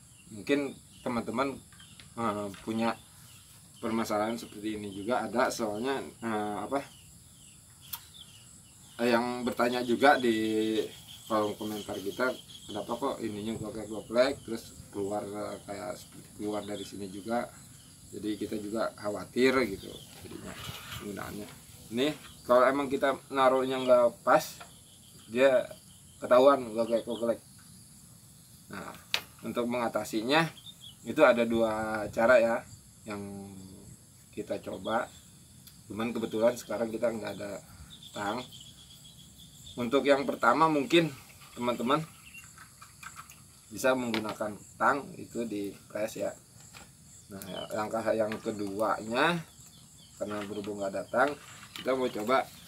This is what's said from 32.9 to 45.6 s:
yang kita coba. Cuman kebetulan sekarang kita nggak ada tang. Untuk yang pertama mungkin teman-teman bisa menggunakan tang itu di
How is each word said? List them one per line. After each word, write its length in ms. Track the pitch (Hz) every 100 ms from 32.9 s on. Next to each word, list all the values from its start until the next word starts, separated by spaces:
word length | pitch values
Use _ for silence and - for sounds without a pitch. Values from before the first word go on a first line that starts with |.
| - -
yang 400 | 101 101 98 98 98 95 95 - - - - - -
kita 240 | 101 101
coba. 480 | - 92 104 113 - - - - - - - - -
Cuman 240 | 101 117
kebetulan 400 | 117 110 110 113 120
sekarang 320 | - 110 117
kita 160 | 110 117
nggak 240 | 113 101 90
ada 240 | 101 95 - - - - -
tang. 320 | 117 101 113 - - - - - - - - - - - - -
Untuk 320 | - 120 139
yang 240 | 131 139 131
pertama 400 | - 117 131 160
mungkin 400 | 151 120 170 160 135 - - - -
teman-teman 480 | 120 117 117 151 160 - - - - - - - - - - - - - - - -
bisa 240 | 104 131 131
menggunakan 560 | 120 107 107 101 107 98 - -
tang 320 | 113 139 135 90
itu 320 | 98 117 117
di 240 | 104